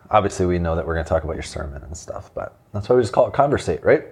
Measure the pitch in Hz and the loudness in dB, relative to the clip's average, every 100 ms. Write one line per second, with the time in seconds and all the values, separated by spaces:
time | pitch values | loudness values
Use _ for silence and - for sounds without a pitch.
0 | - 107 95 - 90 90 85 82 80 82 | 0 2 2 0 0 2 0 -2 -2 -4
1 | 80 82 78 78 - - 73 69 65 78 | 0 -2 -2 -6 -10 -10 -10 -12 -14 -14
2 | - - - - - - _ 104 101 127 | -14 -14 -14 -12 -12 -14 _ -6 2 2
3 | 110 - 113 - 143 127 - 80 101 147 | 4 2 2 2 2 0 -2 0 2 2
4 | - | 2